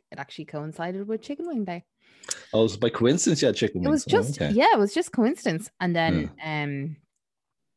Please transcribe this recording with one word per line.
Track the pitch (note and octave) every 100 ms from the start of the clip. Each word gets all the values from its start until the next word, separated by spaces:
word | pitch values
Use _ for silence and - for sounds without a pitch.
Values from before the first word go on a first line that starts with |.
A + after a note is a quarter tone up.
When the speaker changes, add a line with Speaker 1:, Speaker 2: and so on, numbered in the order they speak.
| -
Speaker 1:
it | -
actually | C#3 - D3+
coincided | D3+ D#3 D#3 E3+ F#3+ G3+
with | A3
Chicken | - C#4+ E4+
Wing | C#4 G3
Day. | F3 - _ _ _ - - -
Speaker 2:
Oh, | A2 A2+
it's | G2+
by | A2+
coincidence, | - A#2 E3+ - D#3
yeah, | C3+
chicken | G#2 A2 -
Speaker 1:
It | -
was | D4+ -
Speaker 2:
wings. |
Oh, | A4 C#3+
Speaker 1:
just, | C#3+
Speaker 2:
okay. | D3+
Speaker 1:
yeah, | G#3 F4+
it | A4
was | G3+
just | - F4+
coincidence. | - A3+ F4 - D#3+ G#3+ -
And | F3+ E3+
then, | E3 D#3+ D3+ -
Speaker 2:
Yeah. | D#3 D3+
Speaker 1:
um, | D3 C#3+ C#3+ D3+ _ _ _ _ _ _ _